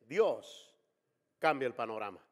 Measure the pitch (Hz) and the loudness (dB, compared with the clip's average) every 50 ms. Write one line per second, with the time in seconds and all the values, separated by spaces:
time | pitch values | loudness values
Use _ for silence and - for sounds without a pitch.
0 | _ 113 147 196 226 180 120 107 - - - - - - _ _ _ _ _ _ | _ -4 2 4 4 4 2 0 -6 -12 -20 -20 -20 -20 _ _ _ _ _ _
1 | _ _ _ _ _ _ _ _ - 160 151 135 135 120 117 - 117 113 110 110 | _ _ _ _ _ _ _ _ 2 2 2 2 0 -2 -2 -4 -6 -6 -6 -6
2 | 107 101 92 - - _ | -8 -8 -10 -14 -20 _